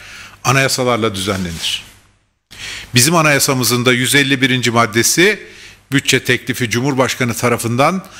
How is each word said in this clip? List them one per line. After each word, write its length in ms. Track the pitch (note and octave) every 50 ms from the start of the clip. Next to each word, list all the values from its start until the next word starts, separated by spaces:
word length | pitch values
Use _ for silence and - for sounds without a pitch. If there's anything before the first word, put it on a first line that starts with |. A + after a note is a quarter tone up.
| - - - - - - - - -
anayasalarla 720 | - B2+ C3+ C3+ C3 - - C3 B2 A#2+ A2+ A2 A2+ G2+
düzenlenir. 680 | G2 F#2+ G2+ G2+ F#2+ F#2+ F2 E2 D#2+ - - - - - - - - _ _ _ _ _ _ _ _ _ _ - - - - - - - - -
Bizim 200 | A#2+ A#2+ D3 F3
anayasamızın 680 | E3+ D#3 D3+ C#3+ C3+ - - C#3 B2+ B2 A2 A#2+ B2 A#2+
da 80 | B2+ B2+
yüz 220 | A#2+ B2+ A#2+ B2
elli 260 | C#3+ C#3 C3+ C#3 C3
birinci 300 | B2+ C3 B2+ B2+ A#2 A#2+
maddesi, 680 | A2+ A#2+ A#2 A2 G2+ A#2 A2 - - - E3+ G3+ G#3+ G3 - - - - - - - - _ _
"Bütçe 320 | - C#3 - - - B2+ -
teklifi 460 | - B2+ A#2 - - A#2+ - B2+ A#2
Cumhurbaşkanı 640 | G#2 A#2+ B2 C#3+ C#3 B2+ C3 A#2 - - C3 A#2+ A2
tarafından 720 | - - B2 A#2+ G#2+ - A#2 A#2 A#2+ C#3 D#3 F#3 F#3+ - - - -